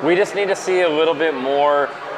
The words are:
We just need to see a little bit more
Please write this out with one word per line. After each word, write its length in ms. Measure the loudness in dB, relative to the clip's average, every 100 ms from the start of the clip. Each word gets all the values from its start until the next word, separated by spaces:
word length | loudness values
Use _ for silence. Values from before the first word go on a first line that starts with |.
We 100 | 2
just 220 | 2 0 -2
need 100 | -2
to 80 |
see 280 | -2 0 0
a 60 | 2
little 260 | 2 2
bit 200 | 2 -2
more 540 | -2 -2 2 2 2 0 -6 -12